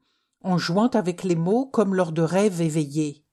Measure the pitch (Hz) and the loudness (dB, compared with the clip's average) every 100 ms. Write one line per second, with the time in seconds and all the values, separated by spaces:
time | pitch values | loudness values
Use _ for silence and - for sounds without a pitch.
0 | _ _ _ _ 185 170 170 180 240 226 | _ _ _ _ -2 -2 0 2 2 2
1 | 180 175 190 170 170 226 269 - 196 185 | -2 -2 -2 0 0 0 0 0 0 2
2 | 175 160 160 180 214 170 165 156 143 147 | 0 0 0 2 2 0 -2 -2 -2 -4
3 | 151 - _ | -4 -6 _